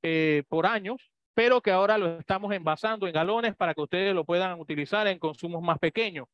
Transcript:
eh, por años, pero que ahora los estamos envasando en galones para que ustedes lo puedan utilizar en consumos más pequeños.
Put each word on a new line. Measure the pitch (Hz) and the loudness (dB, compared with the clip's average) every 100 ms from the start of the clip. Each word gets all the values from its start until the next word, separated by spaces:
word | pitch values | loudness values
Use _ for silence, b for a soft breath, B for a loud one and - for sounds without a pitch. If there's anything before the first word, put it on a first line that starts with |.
eh, | 165 160 160 151 143 | 0 2 4 2 0
por | 160 175 | 0 2
años, | 226 190 254 _ _ _ | 0 -4 -10 _ _ _
pero | - 233 247 | 2 4 4
que | 220 | 4
ahora | 185 202 214 | 2 4 2
los | 180 165 | 2 -4
estamos | 156 190 202 | -4 -4 -2
envasando | 202 160 156 220 220 190 | -4 -2 -2 -2 -2 -2
en | |
galones | 156 170 226 233 202 | -2 0 0 -2 0
para | 175 | -2
que | 156 | -2
ustedes | 147 180 196 | -2 0 0
lo | 185 | 0
puedan | 156 175 185 175 | 0 0 0 -4
utilizar | 156 151 143 202 214 | -6 -6 -2 0 0
en | 180 | 0
consumos | 160 151 170 170 | -4 -6 -8 -6
más | 175 156 | -2 0
pequeños. | 165 185 226 165 127 | 0 0 -4 -4 -14